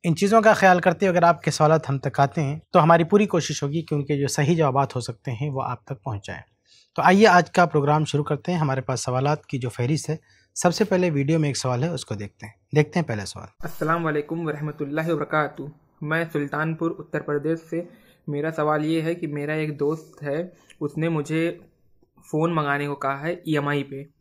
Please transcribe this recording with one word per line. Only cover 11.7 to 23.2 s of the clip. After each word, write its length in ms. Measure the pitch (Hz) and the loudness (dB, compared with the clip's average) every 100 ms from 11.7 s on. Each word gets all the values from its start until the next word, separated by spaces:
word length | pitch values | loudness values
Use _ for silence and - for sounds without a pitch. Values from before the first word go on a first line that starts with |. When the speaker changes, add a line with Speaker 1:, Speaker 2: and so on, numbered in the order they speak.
| 123 | -2
Speaker 1:
है 60 | 160 | -2
उसको 220 | 151 - | -6 -8
देखते 320 | 104 101 _ - | -10 -10 _ -20
हैं। 80 | _ _ | _ _
देखते 240 | 151 147 180 | 0 0 0
हैं 80 | 156 | -4
पहला 160 | 110 | -6
सवाल। 240 | 95 - - _ | -8 -14 -16 _
Speaker 2:
अस्सलाम 400 | 160 - 151 170 | -10 -6 -2 -2
वालेकुम 400 | 160 147 147 165 160 | -2 -4 -4 -6 -6
वरहमतुल्लाहि 680 | 147 151 147 143 147 160 | -6 -8 -6 -6 -4 -2
वबरकातुहू। 580 | 156 147 156 143 - 143 - _ _ | -4 -2 -2 -4 -6 -14 -14 _ _
मैं 240 | 151 160 165 | -4 -4 -2
सुल्तानपुर 640 | 151 143 147 156 160 165 | -4 -4 -4 -4 -2 -4
उत्तर 300 | - 151 156 | -6 -8 -8
प्रदेश 360 | - 147 147 165 | -4 -4 -2 -6
से, 280 | - 170 175 - _ _ - | -6 -8 -8 -16 _ _ -8
मेरा 240 | 143 156 | -6 -6
सवाल 320 | 160 151 151 | -4 -2 0
ये 160 | 151 165 | 0 -2
है 140 | 160 | -2
कि 120 | 175 170 | -4 -6
मेरा 260 | 147 147 156 | -6 -4 -4
एक 200 | 156 139 | -4 -2
दोस्त 440 | 143 156 - - | -2 -4 -10 -12
है, 300 | 147 147 175 _ _ - | -6 -6 -6 _ _ -10
उसने 280 | 151 156 160 | -8 -4 -2
मुझे 380 | 160 147 160 165 - - _ _ _ _ _ - | -2 -2 -2 -2 -6 -18 _ _ _ _ _ -6
फ़ोन 260 | 156 165 | -2 0
मंगाने 320 | 165 147 143 143 | 0 -2 -2 -2
को 60 | 143 | -4
कहा 220 | 135 | -4
है 220 | 139 | -4